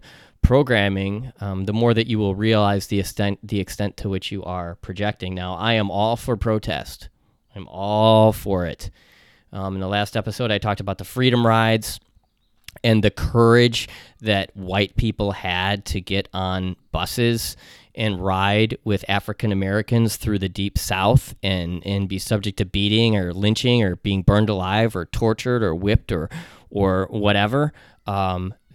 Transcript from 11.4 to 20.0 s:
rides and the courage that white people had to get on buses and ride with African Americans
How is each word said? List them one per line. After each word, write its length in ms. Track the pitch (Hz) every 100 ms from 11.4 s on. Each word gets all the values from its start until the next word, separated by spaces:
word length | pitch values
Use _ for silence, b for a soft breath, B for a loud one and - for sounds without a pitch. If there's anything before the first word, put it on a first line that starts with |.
| 117
rides 520 | 113 113 113 107 - _ _ _ _ _ _ - -
and 200 | 117 110
the 60 | 101
courage 800 | - - 117 117 117 120 113 - B B B
that 340 | 110 101 - -
white 400 | 92 95 101 -
people 340 | 113 - 101
had 540 | 98 92 90 95 104 -
to 160 | 101
get 280 | 87 98 -
on 440 | 92 92 92 92 90 _
buses 680 | 80 90 - 117 117 - - B B B -
and 260 | 110 92
ride 540 | 95 92 98 104 113 -
with 220 | - 101 -
African 460 | 101 - 104 107
Americans 640 | 98 95 101 - 117